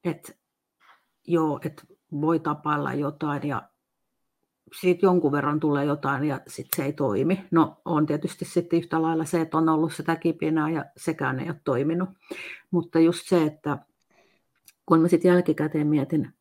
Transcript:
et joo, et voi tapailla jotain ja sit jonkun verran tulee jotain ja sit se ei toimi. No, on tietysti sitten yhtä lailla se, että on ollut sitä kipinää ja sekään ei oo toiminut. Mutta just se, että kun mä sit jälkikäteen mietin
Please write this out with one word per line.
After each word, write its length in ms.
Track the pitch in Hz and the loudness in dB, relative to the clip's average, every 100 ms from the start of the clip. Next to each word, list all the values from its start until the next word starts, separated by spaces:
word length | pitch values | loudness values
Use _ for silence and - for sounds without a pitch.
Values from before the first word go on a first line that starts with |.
et 360 | 180 151 - - _ _ _ _ _ _ _ _ - | -6 -6 -12 -20 _ _ _ _ _ _ _ _ -2
joo, 320 | 170 156 139 151 | 0 0 -2 -8
et 200 | - _ _ _ | -12 _ _ _
voi 280 | 147 156 165 | -4 0 0
tapailla 540 | 160 147 151 147 143 | -2 -4 -2 -2 -2
jotain 540 | 143 143 147 151 143 143 | -4 -4 -4 -6 -4 -4
ja 220 | 123 - _ _ _ _ _ _ _ _ _ _ - | -6 -10 _ _ _ _ _ _ _ _ _ _ -2
sit 220 | 185 175 | 0 4
jonkun 300 | 190 180 151 | 4 4 2
verran 280 | 143 143 151 | 0 0 0
tulee 260 | 151 143 143 | 0 0 0
jotain 380 | 147 139 135 | -2 -2 -2
ja 180 | 151 139 - | -2 -4 -10
sit 200 | - 131 - | -14 -8 -4
se 100 | 139 | -4
ei 80 | |
toimi. 540 | 147 135 101 147 190 - | -2 -2 0 0 -2 0
No, 300 | 165 156 - - | 0 0 -2 -4
on 200 | 156 151 | -2 0
tietysti 400 | 147 - - 156 | -2 -4 -8 -4
sitten 340 | 180 170 170 | -4 0 -2
yhtä 220 | 170 160 | -2 -2
lailla 240 | 160 160 156 | 0 -2 -2
se, 160 | 170 | -2
että 160 | 160 160 | 0 0
on 120 | 160 | 2
ollut 240 | 156 160 | 2 0
sitä 220 | - 156 160 | -2 -4 -2
kipinää 540 | 170 160 160 160 151 | -2 -2 -2 0 0
ja 160 | 160 - - | -4 -6 -8
sekään 420 | - 156 131 131 | -6 -4 -4 -4
ei 100 | 151 | -6
oo 60 | 151 | -6
toiminut. 460 | - 127 143 170 190 - _ - - - _ | -2 0 0 -2 -4 -8 _ -16 -14 -18 _
Mutta 280 | 175 165 165 | -2 2 4
just 280 | 165 170 - | 4 4 0
se, 160 | 180 | 2
että 340 | 151 151 151 143 _ _ _ _ _ _ _ _ _ _ - | 2 -2 -6 -6 _ _ _ _ _ _ _ _ _ _ 2
kun 140 | 165 | 4
mä 80 | 170 | 6
sit 160 | 170 | 4
jälkikäteen 640 | 180 180 175 156 151 156 147 | 6 4 2 -2 -2 0 0
mietin 460 | 151 139 160 - _ | 0 0 -2 -4 _